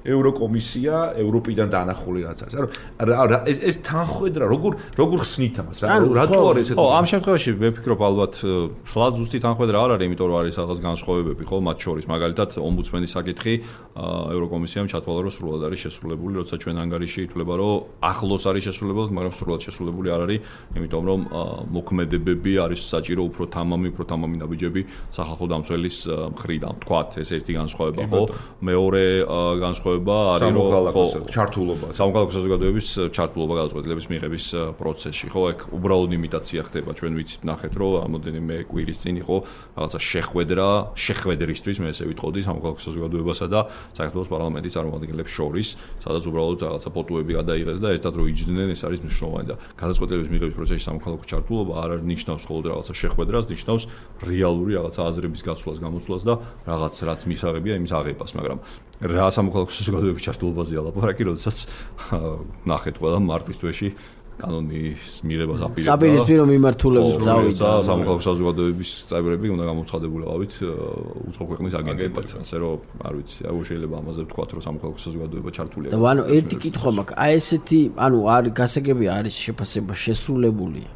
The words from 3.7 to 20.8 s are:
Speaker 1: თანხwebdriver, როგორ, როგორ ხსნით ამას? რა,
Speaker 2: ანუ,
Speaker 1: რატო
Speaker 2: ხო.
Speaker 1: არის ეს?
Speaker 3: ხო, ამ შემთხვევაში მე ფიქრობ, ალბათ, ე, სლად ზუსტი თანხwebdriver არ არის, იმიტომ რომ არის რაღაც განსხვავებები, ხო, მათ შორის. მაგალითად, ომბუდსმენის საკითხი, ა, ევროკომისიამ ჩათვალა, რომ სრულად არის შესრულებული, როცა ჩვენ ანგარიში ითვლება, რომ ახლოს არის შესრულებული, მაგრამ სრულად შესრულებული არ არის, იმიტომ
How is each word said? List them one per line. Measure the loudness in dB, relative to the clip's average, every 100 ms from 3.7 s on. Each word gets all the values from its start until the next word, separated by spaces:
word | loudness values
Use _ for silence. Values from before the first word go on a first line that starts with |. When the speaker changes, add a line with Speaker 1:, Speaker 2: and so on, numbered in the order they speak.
| 0
Speaker 1:
თანხwebdriver, | -2 -2 -2 0 0 2 2
როგორ, | 4 2 0 -4
როგორ | 2 4 4
ხსნით | 0 0 -2 -2
ამას? | -8 -2
რა, | 4
Speaker 2:
ანუ, | 6 6
Speaker 1:
რატო | 6 6 8
Speaker 2:
ხო. | 8
Speaker 1:
არის | 6 4
ეს? | 4
Speaker 3:
ხო, | 6
ამ | 6 4
შემთხვევაში | 2 4 2 2
მე | 2 2
ფიქრობ, | 2 0 4
ალბათ, | 4 4 2 0
ე, | 0 0 0 -6
სლად | -4 2 4 2
ზუსტი | -2 0
თანხwebdriver | 0 2 4 4
არ | 4
არის, | 4 2
იმიტომ | 0 2
რომ | 2
არის | 0 -2
რაღაც | -4 -2
განსხვავებები, | -2 -4 0 0 0 -4
ხო, | -4 -2
მათ | 0 -2
შორის. | -4 -4 -2
მაგალითად, | 0 0 0 -2 -2
ომბუდსმენის | 0 0 0 -2 -2
საკითხი, | -4 -4 -4 -2 -2 -4 -16 -16
ა, | -8 -6 -4 -2
ევროკომისიამ | -2 -2 -2 -4 -4 -4
ჩათვალა, | -4 -2 -2
რომ | -4
სრულად | -6 -6 -4
არის | -4 -4
შესრულებული, | -8 -10 -8 -6 -4 -4
როცა | -4 -6
ჩვენ | -4 -4
ანგარიში | -2 -2 -4 -6
ითვლება, | -6 -4 -2 0
რომ | 2 0 -2 -2
ახლოს | -2 0 0 2 2
არის | 0
შესრულებული, | -2 -4 -2 -2 -2
მაგრამ | -2 -4
სრულად | -4 -4 -4
შესრულებული | -6 -8 -6 -2 0
არ | 0
არის, | 0 -2 -4 -18 -8
იმიტომ | -4